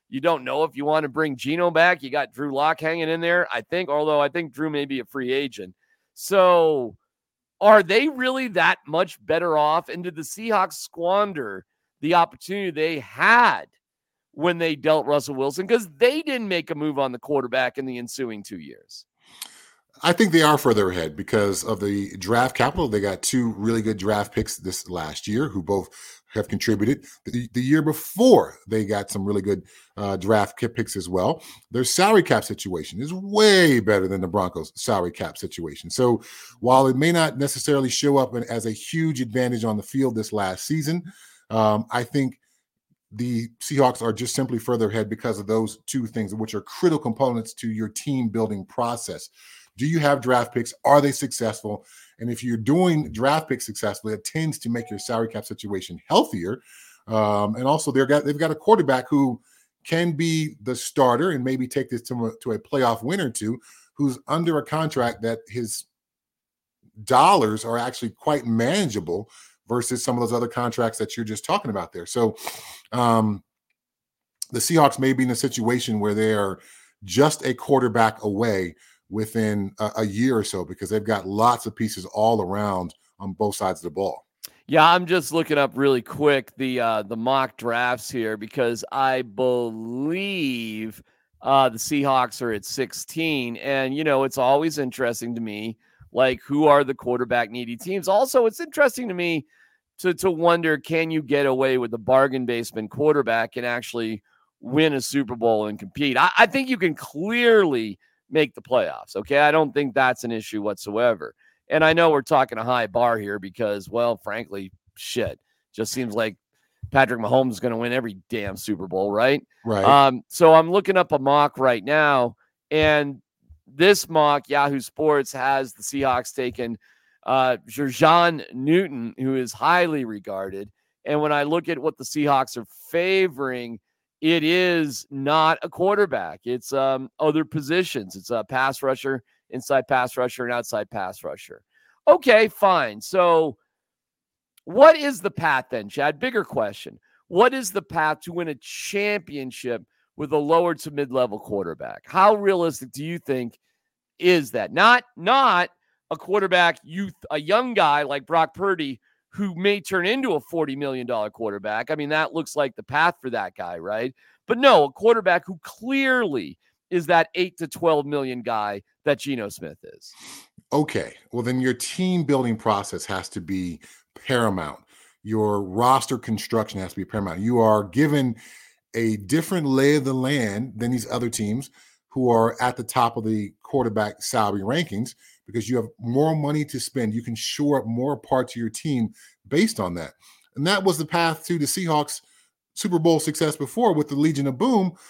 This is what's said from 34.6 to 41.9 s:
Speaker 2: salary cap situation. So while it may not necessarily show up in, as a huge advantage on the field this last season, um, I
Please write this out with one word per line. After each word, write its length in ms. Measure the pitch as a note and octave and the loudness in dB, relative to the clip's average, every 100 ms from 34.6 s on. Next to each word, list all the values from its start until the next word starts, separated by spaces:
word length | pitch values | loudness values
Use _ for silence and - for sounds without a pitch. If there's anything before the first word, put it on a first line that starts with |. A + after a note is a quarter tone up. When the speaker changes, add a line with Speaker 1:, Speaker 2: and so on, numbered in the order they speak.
| D2+ - | -10 -8
Speaker 2:
salary 360 | - G2+ F2 | -2 0 -2
cap 240 | - D#2+ - | -6 -10 -10
situation. 540 | - - D#2+ D2 E2+ | -12 -10 -12 -14 -10
So 320 | - B2 A2 - - - - | 0 2 2 -4 -20 -20 -4
while 260 | A#2 C3 C3+ | 4 6 6
it 100 | C3 | 4
may 160 | D#3+ | 2
not 280 | E3+ D#3 C3 | 4 2 0
necessarily 500 | C#3 B2+ - C#3 C3 | -4 -2 0 0 0
show 280 | - C#3+ C#3 | 0 2 4
up 180 | B2 A#2+ | 2 -2
in, 80 | |
as 240 | A#2 A#2 A2+ | -6 -4 -4
a 40 | |
huge 480 | A2 - E3 D#3+ B2+ | -8 -6 -2 -2 -2
advantage 440 | A#2 B2 B2 A#2+ | -4 -2 -2 0
on 140 | A2+ G#2+ | -2 -4
the 60 | |
field 300 | - C3+ C3 | -4 -2 -2
this 180 | A2 G#2 | -2 -4
last 340 | G#2+ F#2+ F2+ - | -4 -4 -4 -4
season, 360 | D#3+ D3 F3 F3 - - _ _ | -4 -2 -4 -6 -20 -20 _ _
um, 380 | A2+ G#2+ G#2+ | 2 2 2
I 140 | A2+ | -2